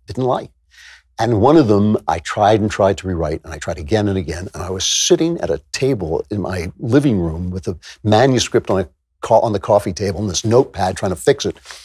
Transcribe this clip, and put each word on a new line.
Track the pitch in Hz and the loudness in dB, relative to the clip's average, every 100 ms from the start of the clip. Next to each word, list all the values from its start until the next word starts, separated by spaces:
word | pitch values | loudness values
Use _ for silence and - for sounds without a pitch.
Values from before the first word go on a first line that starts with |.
| - | -12
didn't | - | -4
like. | 127 127 - _ _ _ - - _ - | -2 -2 -6 _ _ _ -20 -20 _ -4
And | 113 113 | 0 4
one | 120 165 | 6 6
of | 120 | 6
them | 104 104 107 - | 4 4 0 -2
I | 82 | -4
tried | - - 104 110 | -4 2 4 4
and | 107 | 2
tried | - 98 101 | 2 0 0
to | 95 | -4
rewrite, | 87 80 80 | -4 -4 -6
and | - | -10
I | 82 | -12
tried | - 90 | -10 -8
again | 76 107 104 | -2 -2 0
and | 95 | -2
again. | 78 82 87 | -4 -8 -10
And | - | -10
I | 92 | -8
was | 95 | -6
sitting | - - - 180 165 170 | -4 -2 2 2 2 -2
at | 85 | -4
a | 73 - | -4 -6
table | - 131 127 82 80 - | -4 -2 -2 -2 -4 -4
in | 104 | -6
my | 87 92 87 - | -6 -6 -8 -8
living | 123 131 143 104 | 0 2 2 0
room | 82 78 90 | -2 -4 -8
with | 92 98 | -8 -8
a | 85 - - | -10 -14 -8
manuscript | 107 107 135 127 - 117 - | 0 4 4 2 0 -2 0
on | 95 | -2
a | 95 _ _ _ | -2 _ _ _
co-, | - 110 | 2 2
on | 120 | 2
the | 101 | -2
coffee | - 104 110 | 2 2 2
table | 87 101 95 | -4 -4 -4
and | 104 | -4
this | - | -4
notepad | 110 120 - - 92 95 | 2 2 2 -2 -4 -2
trying | 101 | -4
to | 90 | -2
fix | - 139 98 | 0 0 -2
it. | - - - | -8 -14 -20